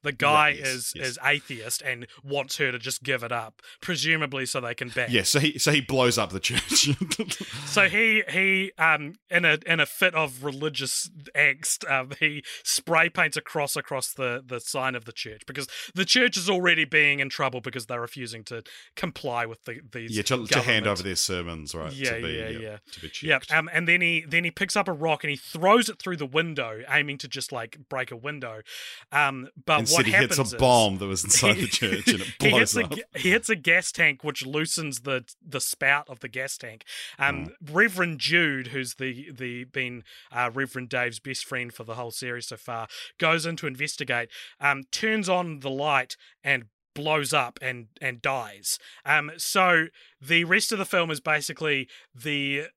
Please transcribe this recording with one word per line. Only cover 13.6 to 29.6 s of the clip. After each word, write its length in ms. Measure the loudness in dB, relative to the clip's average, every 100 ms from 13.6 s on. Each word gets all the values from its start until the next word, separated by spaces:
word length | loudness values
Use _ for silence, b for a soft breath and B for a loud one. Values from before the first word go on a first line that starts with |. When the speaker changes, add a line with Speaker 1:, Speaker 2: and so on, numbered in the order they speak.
| -2 -4
Speaker 1:
across 360 | -4 -6 -6
the, 300 | -4 -4 -4
the 140 | -6 -8
sign 380 | -4 -2 -2 -4
of 80 |
the 80 | -10
church 300 | -12 -12 -12 -12
because 220 | -10 -8 B B
the 100 | -2
church 320 | 4 6 6 2
is 140 | 2
already 340 | 4 6 4
being 360 | 4 6 6 4
in 80 | -2
trouble 320 | 0 -2 -2
because 260 | -8 -8 -6
they're 140 | -6
refusing 420 | -6 -8 -12 -12
to 200 | -12 -12 -12 B B -8
comply 500 | -8 -6 -4 -2 -4
with 160 | -6 -12
the, 140 | -14 -12
these 240 | -12 -4 -2
Speaker 2:
Yeah, 60 |
to, 240 | 0 0 2
to 60 | 2
hand 240 | 4 4
Speaker 1:
government 20 | 2
Speaker 2:
over 140 | 0
their 100 | -2
sermons, 600 | -2 -2 -2 -4 -8 -8 -8
right, 140 | -8
to 40 | -4
Speaker 1:
Yeah, 220 | -4 -4
Speaker 2:
be, 100 | -6
Speaker 1:
yeah, 200 | -6 -8
Speaker 2:
yeah, 100 | -10
Speaker 1:
yeah. 180 | -12 -14 _
Speaker 2:
to 100 | -16
be 100 | -14 -8
Speaker 1:
Yep, 200 | 0 0
Speaker 2:
checked. 100 | 2
Speaker 1:
um, 180 | 0 2
and 140 | -2 2
then 140 | 2
he, 240 | 2 -2 0
then 160 | -2
he 80 | -2
picks 240 | -4 -2
up 140 | 0 -2
a 40 |
rock 300 | -2 0 0
and 80 | -2
he 60 | -6
throws 520 | -8 0 6 6 4
it 120 | -4
through 160 | -8 -6
the 100 | -2
window, 560 | 0 0 -4 -6 -8 0
aiming 280 | 0 0 -6
to 100 | -8
just, 240 | -8 -8
like, 260 | -8 -10 -14 -8
break 220 | -6 -6
a 60 | -8
window. 460 | -10 -8 -10 -12 -14 B B B B
Um, 360 | 2 2 0 -12 -10